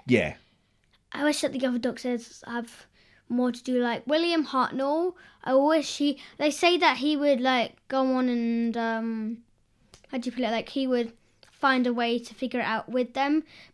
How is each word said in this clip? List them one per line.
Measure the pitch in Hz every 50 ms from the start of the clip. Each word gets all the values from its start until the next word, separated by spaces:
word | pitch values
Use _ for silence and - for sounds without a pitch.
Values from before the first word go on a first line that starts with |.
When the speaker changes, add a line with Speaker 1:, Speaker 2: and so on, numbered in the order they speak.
| -
Speaker 1:
Yeah. | 127 123 104 80 76 - - _ _ _ _ _ _ _ _ _ _ _ _ _ _
Speaker 2:
I | - 269 285
wish | 302 294 -
that | 311 - 277
the | 254 269
other | 254 247
Doctors | 240 240 240 226 - - 247 247 226 226 - - - -
have | - 233 247 233 - - - - _ _ _ _ _ _ _ _ -
more | 240 247 247 247
to | 247 - -
do. | 262 254 247
Like | 240 233 226 - -
William | 254 302 330 339 339 339 320 269
Hartnell, | - 269 262 247 - - 262 269 277 302 320 349 359 339 - - - - _ -
I | 247 262
wish | 269 277 302 320 311 285 - -
he. | - 285 294 277 - - - -
They | - 285 302
say | 294 - 359 349 359 302
that | 349 302 254
he | 233 262 302 302
would, | 277 294 285 277 233
like, | 254 262 254 247 214 - - _ _
go | - 262 262 262 262 254
on | 254 254 247
and, | 240 240 233 233 233 233 233 233 226
um, | 233 226 226 226 226 226 226 226 220 220 220 233 233 - _ _ _ _ _ _ _ _ _ - - _ _
how | 269
do | 254 -
you | 254 247
put | 254 254
it? | 214
Like, | 226 226 226 -
he | - 277 269
would | 254 254 240 233 233 - _ _ _ _ _ - -
find | _ _ 294 269 262 254 240
a | 247 240
way | 240 240 233 240
to | 233 233 - 214
figure | - 262 - - 240
it | -
out | - 220 220 - -
with | 240 254 247 240 -
them, | 269 277 285 302 311 311 - - - - -